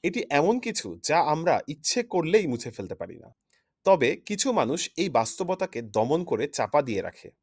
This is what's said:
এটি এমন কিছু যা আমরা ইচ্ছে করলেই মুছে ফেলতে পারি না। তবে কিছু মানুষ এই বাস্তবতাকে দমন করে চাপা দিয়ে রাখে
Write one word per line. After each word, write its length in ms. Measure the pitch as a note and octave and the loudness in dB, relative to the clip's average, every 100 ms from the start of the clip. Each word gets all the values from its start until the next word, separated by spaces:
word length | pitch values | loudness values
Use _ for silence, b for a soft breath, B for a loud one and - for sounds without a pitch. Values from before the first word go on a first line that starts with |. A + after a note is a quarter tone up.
এটি 200 | F3 F#3+ - | -2 -4 0
এমন 300 | D3 E3+ B3 | 2 4 2
কিছু 400 | A#3 - G2+ F2 | -2 -6 -6 -10
যা 160 | - D#3+ | 0 2
আমরা 420 | D3+ D3+ E3+ A#2+ - | 2 0 2 0 -2
ইচ্ছে 360 | D#3 - B3 | -6 -2 -2
করলেই 440 | A#3 F3+ D#3+ G#3+ F3 | -2 -2 4 2 2
মুছে 240 | A#2+ - | -4 -6
ফেলতে 240 | - F#2+ - | -10 -12 -10
পারি 240 | F2 - | -12 -14
না। 160 | - _ _ _ _ _ | -20 _ _ _ _ _
তবে 320 | - F#3 B2+ F#3 | 4 4 4 0
কিছু 360 | - G3+ C4+ | -6 -2 0
মানুষ 380 | A3 A#2 E3 - - | 0 0 -2 -4 -4
এই 120 | F#3 | 0
বাস্তবতাকে 720 | A#2+ A2+ - C#3+ F#3 F#3 - | 2 0 -2 -4 -2 -4 -6
দমন 420 | A#2 G#2+ A#2 D#3+ | -2 0 2 2
করে 240 | E3+ A2 C#3+ | 0 -2 -2
চাপা 340 | - G#2+ D3 | -2 0 2
দিয়ে 200 | C3+ G2 | 2 -2
রাখে 300 | F2 - - _ | -4 -10 -20 _